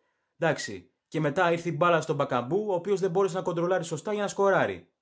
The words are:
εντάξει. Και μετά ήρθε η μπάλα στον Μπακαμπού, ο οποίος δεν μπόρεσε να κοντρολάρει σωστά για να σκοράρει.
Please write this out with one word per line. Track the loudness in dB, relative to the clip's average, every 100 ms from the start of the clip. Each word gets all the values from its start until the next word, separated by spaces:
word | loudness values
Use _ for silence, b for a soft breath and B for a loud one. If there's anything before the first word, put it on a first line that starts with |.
| _ _ _ -2
εντάξει. | 0 0 -4 -10 -16 _ _
Και | -2
μετά | 0 2 2
ήρθε | 2 -2
η | 0
μπάλα | 2 2
στον | 0 -2
Μπακαμπού, | 0 0 0 -2 0
ο |
οποίος | -2 -2 -2
δεν | 0
μπόρεσε | 0 0 -2
να |
κοντρολάρει | -4 -2 0 0
σωστά | -2 -6 -4
για | -4
να | -4
σκοράρει. | 2 4 4 2 -2 -12 _